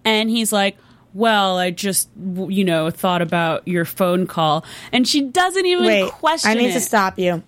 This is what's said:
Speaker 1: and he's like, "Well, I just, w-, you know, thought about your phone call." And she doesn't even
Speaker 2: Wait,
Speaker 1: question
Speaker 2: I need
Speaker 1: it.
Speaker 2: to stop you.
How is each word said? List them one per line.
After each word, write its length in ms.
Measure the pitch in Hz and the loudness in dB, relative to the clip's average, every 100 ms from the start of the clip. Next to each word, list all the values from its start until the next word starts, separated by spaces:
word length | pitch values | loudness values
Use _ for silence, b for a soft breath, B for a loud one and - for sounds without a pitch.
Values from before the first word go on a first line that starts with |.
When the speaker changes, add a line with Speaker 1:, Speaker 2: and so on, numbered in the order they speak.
Speaker 1:
and 260 | 220 214 220 | 0 0 0
he's 220 | 233 220 | 0 0
like, 240 | 214 196 196 b b b | 0 0 -2 b b b
"Well, 460 | 190 226 214 196 185 | -2 2 2 2 0
I 120 | 180 | -2
just, 360 | 175 202 190 - - 185 | -2 -4 -2 -4 -8 -8
w-, 240 | 180 185 190 | -6 -4 0
you 60 | |
know, 240 | 190 165 156 | 2 2 0
thought 300 | 170 190 180 | -2 -2 0
about 460 | 170 170 165 160 - | 0 -2 -2 -2 -2
your 180 | 175 | -2
phone 440 | 165 - 185 180 185 | -2 -2 0 0 -2
call." 360 | - 160 151 B B B | 0 0 0 B B B
And 160 | 240 247 | 0 2
she 140 | 302 | 0
doesn't 440 | 277 294 370 370 370 | 0 0 0 0 0
even 180 | 359 220 | 2 2
Speaker 2:
Wait, 240 | 208 190 | 2 0
Speaker 1:
question 380 | - 311 320 214 | -2 -2 0 0
Speaker 2:
I 20 | |
need 160 | 226 240 | 2 2
Speaker 1:
it. 40 | |
Speaker 2:
to 60 | 240 | 0
stop 380 | - 220 190 185 | 0 2 2 0
you. 240 | 180 170 | -2 -2